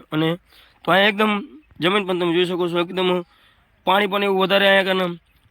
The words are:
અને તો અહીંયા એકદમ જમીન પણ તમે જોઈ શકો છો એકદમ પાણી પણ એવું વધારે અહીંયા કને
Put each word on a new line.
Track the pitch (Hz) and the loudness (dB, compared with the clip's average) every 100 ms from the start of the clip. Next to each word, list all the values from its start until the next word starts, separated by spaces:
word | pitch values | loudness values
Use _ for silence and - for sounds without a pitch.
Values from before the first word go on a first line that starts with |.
| - | -4
અને | 156 160 175 _ _ _ _ | -4 -2 -4 _ _ _ _
તો | - | 0
અહીંયા | 180 202 | 2 2
એકદમ | 202 214 202 - - _ - | 0 -2 -2 -6 -20 _ -4
જમીન | 165 208 190 | -2 -2 -2
પણ | 180 | -2
તમે | 175 | 0
જોઈ | 170 175 | 0 0
શકો | 175 175 | -2 -2
છો | 175 | -2
એકદમ | 175 185 185 180 175 _ _ _ _ _ | -4 -2 -2 -2 -4 _ _ _ _ _
પાણી | - 190 208 | 0 0 0
પણ | 202 | -2
એવું | 202 190 | 0 0
વધારે | 190 196 196 | 2 2 4
અહીંયા | 196 190 190 180 | 4 2 0 -2
કને | 170 _ _ _ | -6 _ _ _